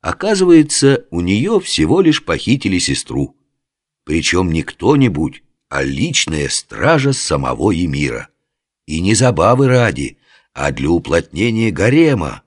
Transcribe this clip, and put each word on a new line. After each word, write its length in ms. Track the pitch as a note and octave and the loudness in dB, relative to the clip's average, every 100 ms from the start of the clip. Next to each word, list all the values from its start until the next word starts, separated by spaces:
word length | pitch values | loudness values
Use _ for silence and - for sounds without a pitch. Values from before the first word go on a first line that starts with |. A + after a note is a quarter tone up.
Оказывается, 1040 | - - G3 G3+ F#3 E3 D3 - C#3 C3+ - | -6 -6 -2 0 6 6 6 2 2 2 -2
у 100 | E2+ | -6
неё 380 | F2 G#2 E3 A3+ | 0 0 0 -2
всего 420 | - - D#2 E3+ | -2 -2 2 4
лишь 220 | F3 C#3+ | 4 2
похитили 540 | - D#2+ - C#3 G2+ F#2 | -2 -6 -2 -2 0 -2
сестру. 600 | - C2+ - C#2 C#2 _ _ _ _ _ _ _ | -2 -4 -4 -6 -6 _ _ _ _ _ _ _
Причём 480 | - D#2 D2+ F2 F#2 | -4 -2 0 0 0
не 120 | D#2+ | -2
кто-нибудь, 800 | - - F#2+ D3 C3 D#2 D#2 - _ _ _ | -4 -4 0 4 2 0 -4 -6 _ _ _
а 140 | C#2 | -6
личная 680 | C#2 C#2 C#2 - - D#2 C#2 | -4 -4 -4 -2 -4 -4 -4
стража 640 | - - - G#2+ D#3+ C3+ | -6 -10 -4 0 0 0
самого 600 | C3 - D2 C2 A#1+ F2 | -2 -2 -4 -4 -2 -2
эмира. 560 | F2 F2 C#2+ C#2+ A#1 B1 _ _ _ _ _ - | 0 -2 -2 -4 -6 -12 _ _ _ _ _ -10
И 140 | D#2 | -4
не 160 | F#2 A2 | 0 2
забавы 520 | B2+ E2+ F#2 B2 C3+ | 2 2 2 4 4
ради, 500 | B2+ A2+ C2 C2+ - _ _ _ | 2 2 -2 -8 -10 _ _ _
а 180 | - C#2+ | -6 -6
для 180 | C2 C#2 | -2 0
уплотнения 800 | E2+ - E2 D#2+ - A#2 A2 A2+ | 0 0 -2 -2 -4 -2 0 -2
гарема. 720 | D2+ G#2 C#3+ D#3+ B2+ D2+ A1+ | 0 2 4 4 2 -4 -8